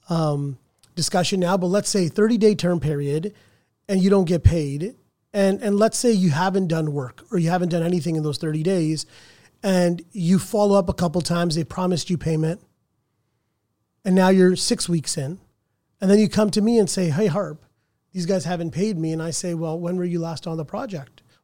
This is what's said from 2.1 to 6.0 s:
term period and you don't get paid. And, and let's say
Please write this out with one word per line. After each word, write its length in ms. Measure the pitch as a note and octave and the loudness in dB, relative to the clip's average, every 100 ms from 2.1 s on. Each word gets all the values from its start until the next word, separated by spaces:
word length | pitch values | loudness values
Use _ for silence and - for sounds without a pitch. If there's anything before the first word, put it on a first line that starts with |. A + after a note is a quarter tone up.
| - G#3+ A3+ G#3+ | 0 2 4 2
term 240 | G3+ F3 F3 | 2 0 0
period 560 | D3 C#3+ C#3+ D3+ G3+ - _ _ _ _ - | -2 -2 -2 -4 -6 -12 _ _ _ _ -4
and 120 | F#3+ | 0
you 80 | F#3+ | 4
don't 160 | G3+ | 4
get 200 | E3+ E3+ | 2 2
paid. 500 | - E3 C#3+ C#3+ G3 - _ _ _ | 4 2 -2 -6 -8 -12 _ _ _
And, 280 | G#3 G3 F#3+ | 0 0 0
and 200 | A3 G3+ | 0 2
let's 180 | G#3+ | 2
say 140 | - | 2